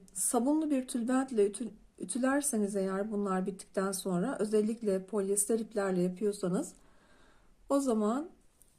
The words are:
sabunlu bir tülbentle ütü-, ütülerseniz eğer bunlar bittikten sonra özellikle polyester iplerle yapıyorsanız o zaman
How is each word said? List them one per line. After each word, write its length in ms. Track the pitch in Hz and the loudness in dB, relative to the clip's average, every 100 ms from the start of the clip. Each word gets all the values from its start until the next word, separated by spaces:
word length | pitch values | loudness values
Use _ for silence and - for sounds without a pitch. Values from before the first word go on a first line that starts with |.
| - | -12
sabunlu 580 | - - 247 254 311 311 | -6 0 2 2 2 2
bir 180 | 269 254 | 0 -2
tülbentle 580 | 240 233 254 269 220 202 | -4 0 0 0 2 2
ütü-, 260 | 202 220 - - - | 0 -10 -12 -20 -12
ütülerseniz 800 | 180 - 262 277 285 220 202 196 | -6 -2 2 2 0 0 0 0
eğer 360 | 190 190 214 | 0 0 -2
bunlar 340 | 202 202 185 196 | -2 0 0 -2
bittikten 460 | 185 - - 190 | -6 -6 -2 -2
sonra 440 | 190 196 175 220 - | -2 -2 0 0 -2
özellikle 680 | 208 214 214 226 208 190 190 | 0 2 2 0 0 -2 -2
polyester 520 | 214 196 202 - 226 | -2 0 0 2 0
iplerle 440 | 220 208 196 185 | -2 -2 0 2
yapıyorsanız 680 | 180 180 208 196 185 190 302 - - - - - - - - - - | 0 0 -2 -2 -2 -2 -4 -10 -20 -20 -20 -20 -20 -20 -20 -14 0
o 120 | 277 | 2
zaman 500 | 269 220 208 254 349 - - _ - | 2 2 2 0 -4 -12 -20 _ -20